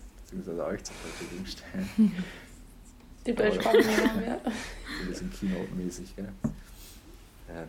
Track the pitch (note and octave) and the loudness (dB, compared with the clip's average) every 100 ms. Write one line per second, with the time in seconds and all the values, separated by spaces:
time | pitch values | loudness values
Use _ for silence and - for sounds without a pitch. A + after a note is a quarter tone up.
0 | - - - F#2 F#2 E2+ D#2 G2 - - | -16 -18 -12 -10 -6 -2 -2 -2 -6 -12
1 | E2 D#2+ E2 - F#3+ - - F#3+ G3 - | -10 -8 -8 -8 -8 -10 -8 -4 0 6
2 | G#3+ F3 F#3 - - - - - - - | 6 6 -4 -8 -16 -18 -18 -20 -20 -20
3 | - - - A#3 G#3+ F#3 A3+ A3+ A3 G#3+ | -20 -8 -2 4 4 6 8 8 8 8
4 | - G#3+ A#3 - B3+ G#3+ - - - - | 6 4 0 -2 -2 -4 -6 -10 -8 -6
5 | - - F#2 - G2 F2+ F#2 - - - | -4 -4 -6 -2 -2 0 -2 -2 -4 -4
6 | - - - - - - - - - - | -10 -8 -8 -2 -2 -2 -12 -16 -16 -18
7 | - - - - - E2 | -18 -20 -20 -18 -12 -10